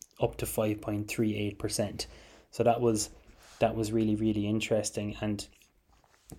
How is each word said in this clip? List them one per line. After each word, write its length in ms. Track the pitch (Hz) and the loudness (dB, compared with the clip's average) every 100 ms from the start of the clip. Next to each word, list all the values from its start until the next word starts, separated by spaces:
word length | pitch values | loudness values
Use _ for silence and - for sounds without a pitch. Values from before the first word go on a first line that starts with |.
| - - | -18 -2
up 160 | 120 - | -2 -2
to 100 | 113 | -6
five 340 | - 110 107 | 0 0 0
point 280 | - 104 104 | -2 -4 -4
three 260 | - 110 104 | 0 0 0
eight 220 | 104 - | -4 -4
percent. 480 | 104 - 104 - - - - - _ | -6 -2 -4 -4 -12 -12 -20 -20 _
So 100 | - | 0
that 180 | 120 117 | 2 4
was, 300 | 120 110 - - - - - - | 4 4 0 -8 -20 -20 -16 0
that 160 | 113 | 0
was 160 | 110 110 | 2 0
really, 240 | 113 110 | 2 2
really 320 | 107 110 104 104 | 2 2 2 2
interesting. 680 | 110 - 110 104 - 104 - | 0 2 0 0 -4 -6 -4
And 240 | 107 101 - _ _ _ _ _ _ _ - | -4 -4 -6 _ _ _ _ _ _ _ -20